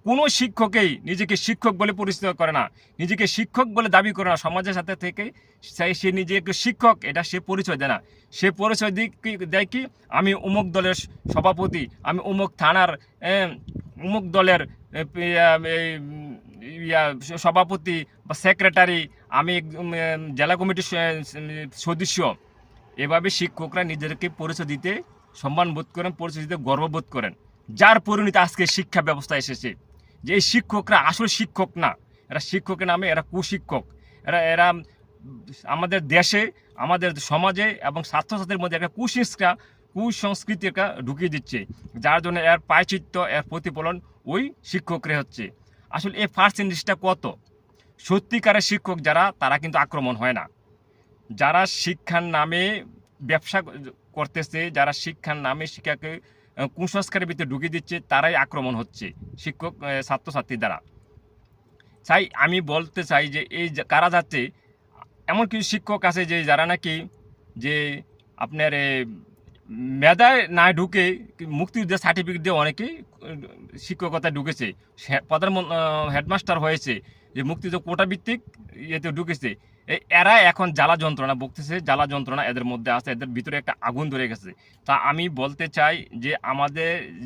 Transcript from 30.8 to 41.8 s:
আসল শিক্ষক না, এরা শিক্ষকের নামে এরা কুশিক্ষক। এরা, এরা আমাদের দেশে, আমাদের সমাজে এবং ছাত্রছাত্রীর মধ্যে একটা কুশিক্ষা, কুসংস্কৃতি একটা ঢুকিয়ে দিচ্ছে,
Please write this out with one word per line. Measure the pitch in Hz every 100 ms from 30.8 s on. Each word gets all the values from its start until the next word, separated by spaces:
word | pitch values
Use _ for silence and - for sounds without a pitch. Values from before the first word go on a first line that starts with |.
| 185 196
আসল | 147 175 226
শিক্ষক | - 214 - 190 170
না, | 139 - _ _ -
এরা | 151
শিক্ষকের | - 190 - 180 185
নামে | 175 190
এরা | 160
কুশিক্ষক। | - 180 - 190 - 147 - - - - -
এরা, | 170
এরা | 165 165 175 175 - _ _ _ 131 120 - -
আমাদের | - 151 175 190 143
দেশে, | 170 175 208 214 - _ -
আমাদের | 143 175 180
সমাজে | 147 - 151 190 190
এবং | 214 196 143 156
ছাত্রছাত্রীর | 151 151 - 208 180 190
মধ্যে | 175 165
একটা | 175
কুশিক্ষা, | - 247 247 240 - 180 180 - _ _
কুসংস্কৃতি | 190 233 - 202 196 - 185 190
একটা | 190 196 - 127
ঢুকিয়ে | 139 175
দিচ্ছে, | 147 - 120 - -